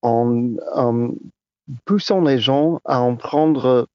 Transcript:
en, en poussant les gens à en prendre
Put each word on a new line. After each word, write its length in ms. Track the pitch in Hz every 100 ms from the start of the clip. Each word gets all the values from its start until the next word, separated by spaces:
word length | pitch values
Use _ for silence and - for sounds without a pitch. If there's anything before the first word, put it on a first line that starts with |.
en, 540 | 120 117 120 120 123 113 -
en 360 | - 123 117 120 - - _ _ _ - 127
poussant 380 | - 202 - 196
les 160 | 160 135
gens 420 | 123 135 156 170 -
à 140 | 131
en 160 | 123 120
prendre 720 | - 147 156 147 127 123 113